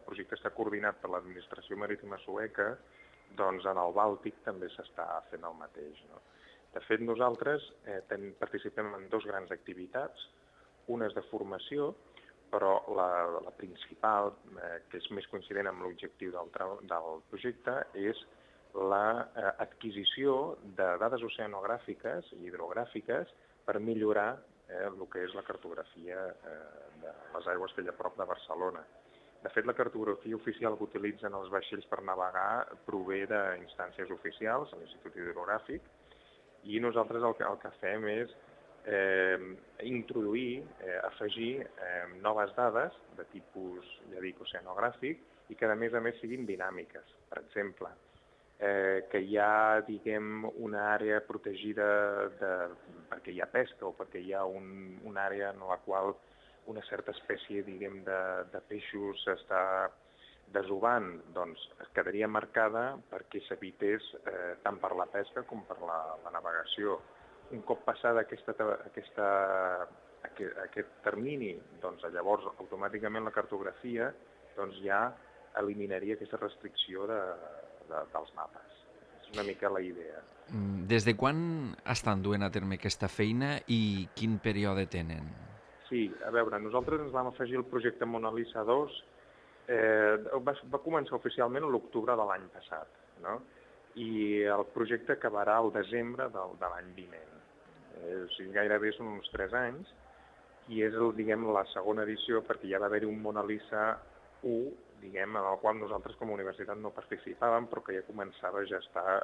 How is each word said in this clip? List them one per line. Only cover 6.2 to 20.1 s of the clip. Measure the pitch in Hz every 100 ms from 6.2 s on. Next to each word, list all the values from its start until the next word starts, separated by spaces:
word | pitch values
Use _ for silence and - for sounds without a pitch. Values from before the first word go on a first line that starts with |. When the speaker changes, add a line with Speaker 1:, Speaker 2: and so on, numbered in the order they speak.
| - - - - - -
Speaker 1:
De | -
fet, | 110
nosaltres, | 117 113 123 117 143 147 - - 110
eh, | 95 -
ten-, | 101 101 -
participem | 101 101 104 107 104
en | 98 95
dos | 110 104
grans | 98 90 90
activitats. | - 90 92 123 147 - - _ _ - - _ -
Una | 120 107
és | 101
de | -
formació, | 107 98 95 - 143 147 - - - - - -
però | 104 98 98 - 98
la, | 90 87 85 85 87
la | -
principal, | 95 85 - - 110 104 101 - - 92
eh, | 87 85 -
que | 87
és | -
més | 101 -
coincident | 101 - 101 98
amb | 92 90
l'objectiu | 85 98 - 92
del | 87 85
tra-, | - 95 98 92
del | 85 80 80 -
projecte, | 104 123 - - 131 -
és | 98 101 - - - - - -
la, | 98 95 98 107 117 - 117
eh, | 98 - 107
adquisició | - 113 101 95